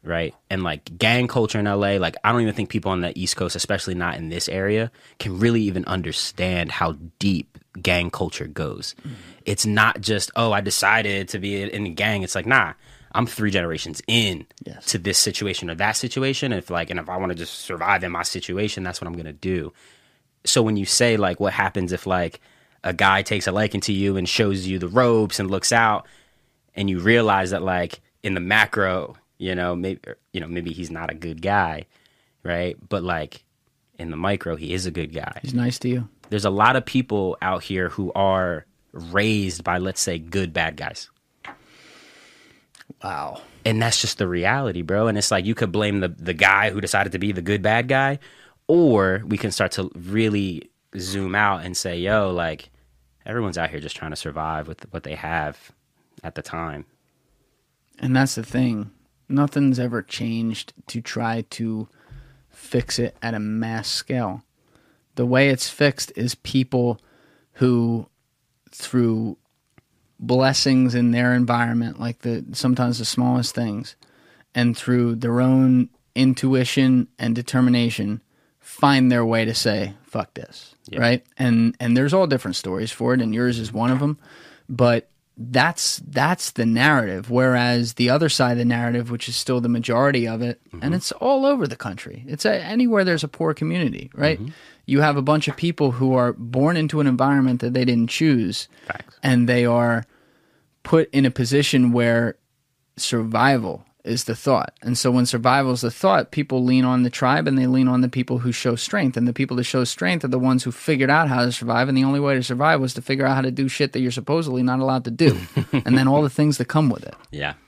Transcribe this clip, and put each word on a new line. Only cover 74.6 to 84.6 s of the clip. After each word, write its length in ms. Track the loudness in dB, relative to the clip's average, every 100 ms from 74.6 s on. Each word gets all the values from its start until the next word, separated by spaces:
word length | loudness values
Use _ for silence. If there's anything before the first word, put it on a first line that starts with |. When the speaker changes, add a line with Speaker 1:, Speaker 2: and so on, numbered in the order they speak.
| 0 0
Speaker 2:
through 400 | 0 2 2 0
their 240 | 0 2
own 480 | 4 6 6 6 2 _ _
intuition 920 | 2 2 2 2 2 2 2 4 4 2 _
and 160 | -2
determination, 840 | -2 0 2 4 4 2 -2 -6 -6 _ _ _ _
find 500 | -20 2 4 6 6
their 120 | 4
way 200 | 4 2
to 100 | 0
say, 400 | 0 0 0 -4 -8
"Fuck 300 | _ -6 -6
this," 400 | -10 -16 -20 -20 _ -12
Speaker 1:
Yeah. 120 | 0
Speaker 2:
right? 260 | 2 2 _ _
And, 400 | 2 4 2 0
and 160 | 0 2
there's 180 | 4
all 120 | 2 2
different 300 | 0 -2 -6
stories 340 | -4 -4 -6
for 200 | -4 0
it, 60 | 2
and 140 | 0
yours 240 | 0 0 -2
is 140 | -6
one 180 | -2 0
of 100 | 2
'em. 160 | 0 -4 _ -20 -20 -20